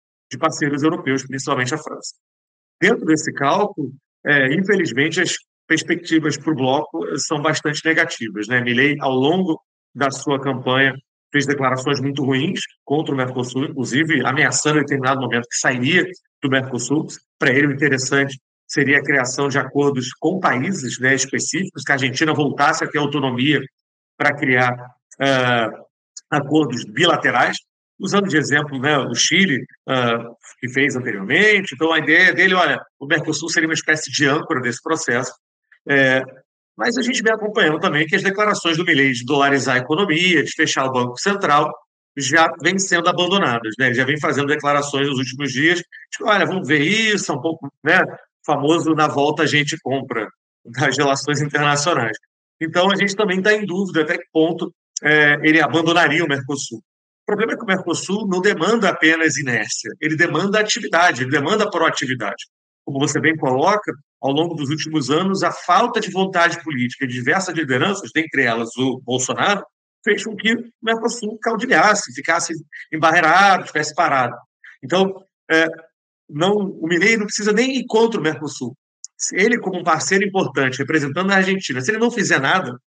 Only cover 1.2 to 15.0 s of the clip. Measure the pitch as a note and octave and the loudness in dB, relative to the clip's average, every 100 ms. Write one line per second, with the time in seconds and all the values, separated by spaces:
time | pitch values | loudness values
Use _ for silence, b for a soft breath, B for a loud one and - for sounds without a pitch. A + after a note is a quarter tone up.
1.2 | - C3+ C#3+ C3 B2+ D#3 - - - - | -2 -6 -2 -2 -2 -4 -8 -14 -14 -20
2.2 | _ _ _ _ _ - F#3 A#3+ - D#3 | _ _ _ _ _ 0 2 2 2 0
3.2 | D#3 C3 C#3 F#3+ G3 F3 C3 C3+ _ _ | 0 -2 0 2 0 -4 -10 -10 _ _
4.2 | - D3 C3 E3 G3 F#3+ D#3 A#2 D#3 E3+ | 0 2 2 0 2 2 2 0 0 0
5.2 | E3+ - _ _ - D#3+ - F3 - D#3+ | -2 -4 _ _ -2 -2 0 -4 0 0
6.2 | D3+ - D#3+ C3+ C3 C#3+ - E3 - D3 | 0 -4 -4 -2 0 0 -2 -8 -8 -6
7.2 | - D3+ D#3 D3 D3+ D3 D#3+ D#3+ D#3+ - | -4 -2 -2 -2 -4 -2 0 2 0 -4
8.2 | A2+ G2+ G#2 B2 A#2+ A#2+ C#3+ D3 C#3+ B2+ | -8 -6 -2 0 2 2 2 2 0 2
9.2 | C3+ F#3 F#3 D#3 _ _ _ A#2+ C#3 C#3 | 2 2 0 -4 _ _ _ -4 -4 -2
10.2 | D3+ C3+ C#3 B2 B2+ C3 C3+ C3 _ _ | -4 -2 -2 -4 0 2 2 0 _ _
11.2 | _ C#3+ C#3+ C#3 C3 B2+ D3+ C#3 C#3 C#3+ | _ -2 0 0 0 0 0 -2 -2 -2
12.2 | C3+ C3+ E3+ F#3+ - _ - D3 D3+ C#3 | 0 0 0 -4 -8 _ -4 -2 -2 -4
13.2 | B2+ B2+ A#2+ C3 D#3+ D3 G#2+ B2+ D#3+ C#3+ | -4 -4 -4 -4 -4 -4 -2 0 2 2
14.2 | A#2 C#3+ C3 A#2+ D3+ D3+ C#3 C3+ | 0 2 0 0 0 0 0 0